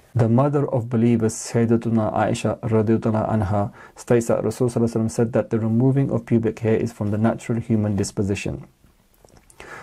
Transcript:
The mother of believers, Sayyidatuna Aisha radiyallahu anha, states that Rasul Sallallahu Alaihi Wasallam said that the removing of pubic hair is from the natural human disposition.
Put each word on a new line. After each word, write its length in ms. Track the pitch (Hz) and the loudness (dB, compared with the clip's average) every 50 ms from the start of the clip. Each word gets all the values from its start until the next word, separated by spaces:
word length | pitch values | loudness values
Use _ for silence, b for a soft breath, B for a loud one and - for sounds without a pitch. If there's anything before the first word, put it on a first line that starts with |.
| _ _ - | _ _ -2
The 140 | 117 117 110 | 0 2 4
mother 400 | 117 123 139 147 143 147 139 - | 4 4 2 2 2 0 0 0
of 220 | - 127 113 120 | -2 -4 -2 -2
believers, 440 | 123 113 113 120 120 113 110 110 110 | 0 2 2 4 4 2 2 0 -2
Sayyidatuna 760 | - - - - 117 117 113 117 117 - 117 113 113 107 107 - | -4 -8 -4 0 0 2 2 2 2 2 0 0 0 0 0 0
Aisha 460 | - 107 101 117 - - 110 104 - | 0 0 0 0 -2 -2 -2 -4 -4
radiyallahu 680 | - 113 113 110 107 107 113 104 - 117 107 107 107 - | -2 0 0 2 2 2 2 2 2 0 0 0 0 0
anha, 420 | 110 110 104 90 104 101 101 120 B B B B B | 0 0 0 0 0 -2 -2 -4 B B B B B
states 320 | - - - 123 120 117 | -12 -2 2 2 2 2
that 160 | - 110 92 95 | 2 0 0 0
Rasul 260 | 110 107 - 127 120 | -2 -2 0 -2 0
Sallallahu 220 | - 117 117 113 | 0 0 0 0
Alaihi 120 | - 113 110 | 0 -2 -2
Wasallam 80 | 110 | -2
said 220 | - - 120 113 - | 0 0 -2 0 0
that 160 | 113 107 - | -2 -2 -2
the 100 | - 113 | -2 -2
removing 500 | 110 113 113 117 127 135 131 139 139 - | 0 0 2 2 4 4 4 2 2 0
of 160 | 120 117 - | -2 -4 -2
pubic 320 | - 117 113 113 107 - - | 0 0 2 2 0 -2 -2
hair 180 | 113 110 110 | 0 0 0
is 160 | - - 117 - | 0 0 -2 -4
from 200 | - 110 104 101 | -6 -4 -4 -2
the 60 | 104 | 0
natural 420 | 110 113 - - - - 120 113 | 0 0 0 -2 -4 -4 -4 -4
human 340 | - - 113 107 104 107 104 | -2 0 0 0 0 0 0
disposition. 720 | 98 98 - - - 104 95 101 95 - - - - - - _ _ _ _ _ _ _ _ _ _ _ _ _ - _ B B B B B B B | -2 -2 -2 -2 -2 -2 -2 -2 -4 -4 -6 -8 -8 -12 -18 _ _ _ _ _ _ _ _ _ _ _ _ _ -20 _ B B B B B B B